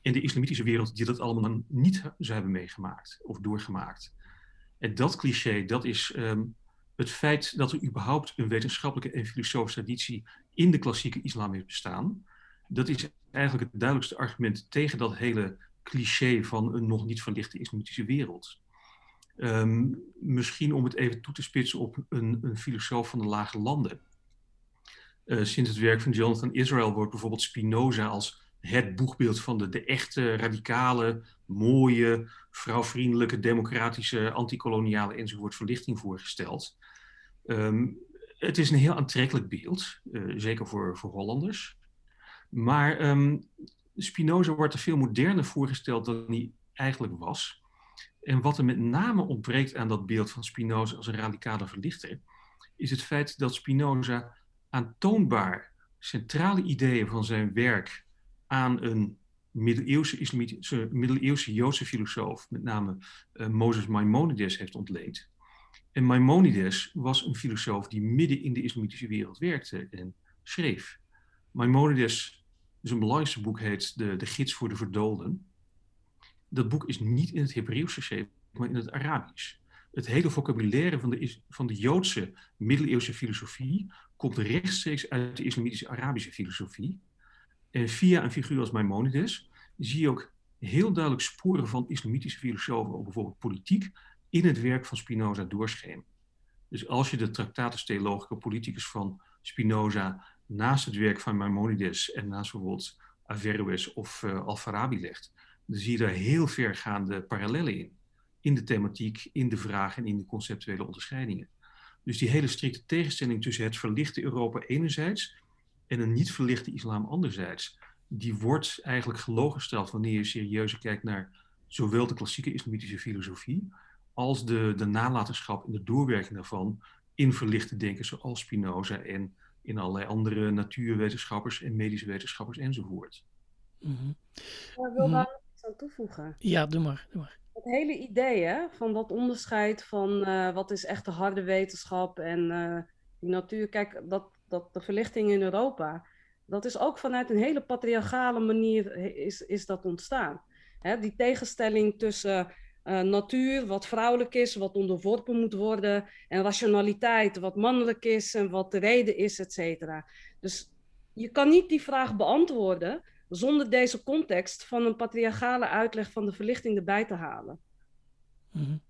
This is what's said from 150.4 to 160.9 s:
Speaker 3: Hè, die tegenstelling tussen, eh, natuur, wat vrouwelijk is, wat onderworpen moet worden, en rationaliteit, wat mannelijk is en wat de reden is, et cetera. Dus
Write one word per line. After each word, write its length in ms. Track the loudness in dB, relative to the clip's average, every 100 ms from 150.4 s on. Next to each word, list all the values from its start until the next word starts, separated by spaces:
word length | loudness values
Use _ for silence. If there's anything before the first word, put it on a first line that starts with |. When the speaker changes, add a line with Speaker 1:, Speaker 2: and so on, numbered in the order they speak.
| _ _ -20 -8
Speaker 3:
Hè, 200 | -4 -2
die 160 | -2 2
tegenstelling 840 | 2 2 -4 -2 2 4 4 2
tussen, 540 | -2 -2 0 0 -2 -8 -20 -16
eh, 180 | -2 0
natuur, 640 | 4 2 2 0 2 0 0
wat 220 | -4 -2
vrouwelijk 480 | 2 4 4 4 2
is, 200 | 2 0
wat 200 | -2 0
onderworpen 640 | 0 2 2 0 0 2
moet 140 | 2
worden, 520 | 0 0 2 2 2 -2 -20 -2
en 160 | 2
rationaliteit, 920 | 2 2 4 6 4 4 4 6 4 2
wat 180 | -4 2
mannelijk 500 | 4 4 2 2 2
is 280 | 2 2 0
en 140 | 0
wat 220 | 0 -2
de 80 | 2
reden 380 | 6 6 4 2
is, 220 | 0 -2
et 140 | -8
cetera. 520 | -4 -4 -4 -8 -10 -12 -20 -20 -10
Dus 320 | -8 -8 -12 _ _